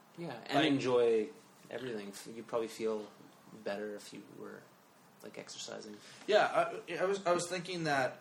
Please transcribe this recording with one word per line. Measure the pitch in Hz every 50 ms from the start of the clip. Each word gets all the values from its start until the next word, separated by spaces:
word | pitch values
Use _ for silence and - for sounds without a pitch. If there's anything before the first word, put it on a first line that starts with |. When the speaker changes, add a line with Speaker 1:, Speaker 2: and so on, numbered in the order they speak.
| - - - 170
Speaker 1:
Yeah, | 170 160 123 113 - -
and | 139 139
Speaker 2:
Like | 151 156
Speaker 1:
enjoy | 143 131 113 127 123 123 120 117 113 110 107 - - - - - - - - -
everything. | - 120 127 127 113 107 101 101
F-, | 101 - - 113 113
you'd | 113 110 -
probably | 127 117 113 107
feel | - - 113 110 110 107 - - - - - - - - - - - 110 107
better | 104 101 101 104 107 104
if | 101 - - -
you | 104 101 - - -
were, | 104 104 101 98 95 - - - - - - - - - - - -
like, | 113 - 110
exercising. | 101 - - - - - 107 107 107 107 104 107 - - - - -
Speaker 2:
Yeah, | - 208 202 - - - 160 170 - - 147 - -
I, | 170 147
I | 180
was, | 190 202 196 -
I | 170 175
was | 175 - -
thinking | 180 185 165 180 185 175 160
that | 156 143 135 127 123 - -